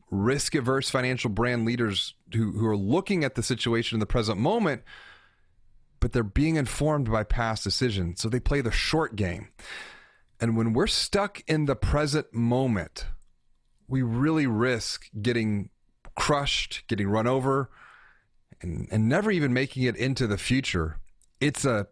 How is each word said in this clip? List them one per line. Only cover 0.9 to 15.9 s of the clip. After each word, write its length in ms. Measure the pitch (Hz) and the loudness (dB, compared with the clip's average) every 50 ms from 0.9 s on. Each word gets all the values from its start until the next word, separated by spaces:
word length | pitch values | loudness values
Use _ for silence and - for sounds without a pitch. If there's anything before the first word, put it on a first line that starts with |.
| - 131 127 127 127 120 - 117 | 0 0 0 0 0 -2 -2 -2
brand 360 | 101 110 117 123 123 117 113 | 0 0 0 2 2 0 0
leaders 500 | 117 123 120 117 107 98 - - - - _ _ - - | 0 0 0 0 0 0 -2 -4 -6 -8 _ _ -4 -2
who, 200 | 113 113 104 - | 0 0 0 0
who 120 | 107 113 | 0 0
are 120 | 110 104 | 0 2
looking 480 | 101 98 98 135 185 185 - 202 170 147 | 0 2 2 2 2 2 2 0 0 0
at 100 | 131 - | 0 -2
the 80 | - 110 | -2 -2
situation 540 | - 131 113 - 120 117 113 113 - - | -2 -2 -2 0 0 0 0 0 -2 -2
in 20 | 110 | -2
the 60 | 104 | 0
present 340 | - - 123 107 107 107 90 | 0 2 2 2 0 0 2
moment, 440 | 117 165 214 233 208 160 135 113 - - - - - - - - _ _ _ _ _ _ _ _ - - - - - _ _ _ | 2 2 2 2 2 2 0 -2 -6 -14 -20 -20 -20 -20 -20 -20 _ _ _ _ _ _ _ _ -20 -20 -20 -20 -20 _ _ _
but 140 | - 117 - | -4 -2 0
they're 100 | 123 113 | 0 -2
being 320 | 101 - 135 147 160 160 | 0 0 0 2 2 2
informed 560 | 156 135 107 - - 143 156 151 147 135 110 | 0 0 -2 -2 -2 0 0 0 0 0 0
by 120 | 113 110 107 | 0 0 0
past 400 | - - 123 117 113 110 107 - | 0 0 0 0 0 -2 -2 -4
decisions. 580 | 98 - - 127 123 101 98 87 85 87 - | -4 -2 0 0 0 0 0 -2 -4 -4 -4
So 80 | - 110 | -4 -2
they 100 | 120 123 | -2 -2
play 220 | - - 143 143 | 0 2 2 2
the 100 | 123 113 | 2 0
short 440 | - - - - 160 160 156 - 220 | 0 0 0 0 0 0 0 -2 -2
game. 340 | 202 202 - - 156 - - _ - - - - - - - - - - - _ _ _ _ _ - | -2 -2 -2 -4 -6 -10 -14 _ -20 -18 -16 -16 -16 -16 -18 -20 -20 -20 -20 _ _ _ _ _ -4
And 180 | 117 117 113 | -2 0 2
when 160 | 113 113 117 110 | 2 2 2 2
we're 140 | 127 196 | 2 2
stuck 560 | 226 - - - - - 202 202 202 - - - | 2 0 -2 -2 0 0 0 0 -2 -4 -8 -4
in 200 | - 160 156 151 | -2 0 0 2
the 100 | 139 131 | 0 0
present 580 | - - - 139 147 151 143 143 151 - - - | 0 0 0 2 2 2 2 0 -2 -2 -2 -2
moment, 720 | 113 117 117 123 127 135 127 110 92 80 - - - - - - - - _ _ _ _ _ _ _ _ _ _ _ _ | -2 0 2 2 2 2 2 0 -2 -4 -6 -10 -10 -8 -8 -8 -8 -10 _ _ _ _ _ _ _ _ _ _ _ _
we 140 | - 131 135 | -4 -2 0
really 460 | 127 117 113 120 139 156 160 156 143 | 0 0 0 0 2 2 2 2 2
risk 640 | 127 110 104 120 131 123 110 - - - - - - - 107 | 2 2 2 2 2 2 0 -2 -6 -8 -10 -12 -12 -8 -4
getting 480 | 101 120 120 117 110 107 104 101 98 - _ _ _ _ | -2 0 0 2 2 0 0 -2 -4 -6 _ _ _ _